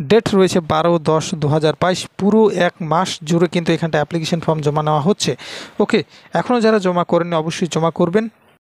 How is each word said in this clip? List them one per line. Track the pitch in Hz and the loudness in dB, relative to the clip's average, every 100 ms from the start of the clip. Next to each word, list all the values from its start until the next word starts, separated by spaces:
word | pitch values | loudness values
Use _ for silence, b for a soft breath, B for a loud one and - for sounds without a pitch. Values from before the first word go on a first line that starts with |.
ডেট | 139 220 - | 0 2 2
রয়েছে | 196 185 190 | 2 2 0
বারো | 156 160 170 170 | 0 0 2 0
দশ | 156 156 156 | 2 0 0
দু | 165 143 | -4 0
হাজার | 156 156 147 | 2 0 0
বাইশ। | 180 185 - - | 0 -2 -6 -2
পুরো | 190 214 214 | 2 4 4
এক | 185 175 - | 2 -2 -2
মাস | 156 160 185 - | -2 0 -2 -6
জুড়ে | 156 170 170 | -2 0 2
কিন্তু | 185 170 | 0 0
এখানটা | 160 165 156 | -2 0 -2
অ্যাপ্লিকেশন | 147 170 156 170 | -2 -4 -4 -4
ফর্ম | 160 156 | -2 -2
জমা | 147 151 | 0 0
নেওয়া | 151 151 | 0 0
হচ্ছে, | 147 208 - 131 B B B - | 0 0 -2 -6 B B B -4
ওকে? | 208 208 143 B B | 0 0 -2 B B
এখনও | 170 165 247 | -4 0 0
যারা | 220 220 | 2 2
জমা | 185 175 | 0 0
করেননি | 170 175 170 165 | 0 0 0 -2
অবশ্যই | 160 - 170 | -4 -4 -4
জমা | 160 165 | -2 -2
করবেন। | - 175 208 226 _ _ _ | 0 0 0 -4 _ _ _